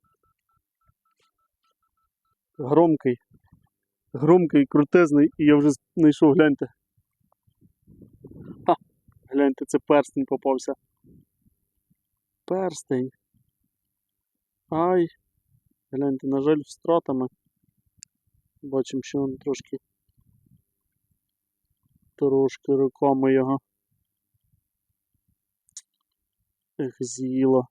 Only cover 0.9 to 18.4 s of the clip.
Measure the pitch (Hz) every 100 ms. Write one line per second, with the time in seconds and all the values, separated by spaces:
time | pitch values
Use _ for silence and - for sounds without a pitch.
0.9 | _ _ _ _ _ 1077 _ 1077 _ _
1.9 | _ _ _ _ _ _ - 131 147 170
2.9 | 147 131 120 _ _ _ _ _ _ _
3.9 | _ _ 135 151 180 165 147 135 147 143
4.9 | 180 165 147 151 - 147 147 147 135 _
5.9 | - 156 143 156 135 156 135 131 _ _
6.9 | _ _ _ _ _ _ _ _ _ _
7.9 | - - _ - - - - - 170 _
8.9 | _ _ _ - 139 143 135 139 139 -
9.9 | 147 135 143 131 135 139 131 - 135 _
10.9 | _ _ - _ _ _ _ _ _ _
11.9 | _ _ _ _ _ - 180 185 156 -
12.9 | 131 131 _ _ _ _ _ _ _ _
13.9 | _ _ _ _ _ _ _ - 160 175
14.9 | 185 170 _ _ _ _ _ _ _ -
15.9 | 131 143 131 135 135 143 156 - - -
16.9 | 170 - 131 127 _ _ _ _ _ _
17.9 | _ - _ _ _